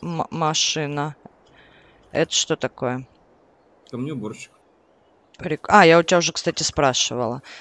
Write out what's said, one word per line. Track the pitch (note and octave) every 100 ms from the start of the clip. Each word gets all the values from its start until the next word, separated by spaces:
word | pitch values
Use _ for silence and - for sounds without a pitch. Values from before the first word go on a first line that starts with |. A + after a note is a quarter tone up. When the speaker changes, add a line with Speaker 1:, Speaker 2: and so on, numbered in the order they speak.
Speaker 1:
м-, | E3+ E3 -
машина? | E3 D#3 D#3+ - D#3+ D3 D3 D3+ - - _ _ _ - - _ _ _
Это | - D#3+
что | - - D#3+
такое? | C3 - B2+ B2+ C3+ _ _ _ _ _ _ _ -
Speaker 2:
Камнеуборщик. | B2 C#3 C3+ G#2 G#2+ - _ _ _ _ _ _ _ _ -
Speaker 1:
Прик-, | - D3+ -
а, | G#3 E3
я | E3+
у |
тебя | E3+ F3
уже, | D#3+
кстати, | - F3 -
спрашивала. | D#3 - C#3 B2 - A#2+ A2+ B2+ - -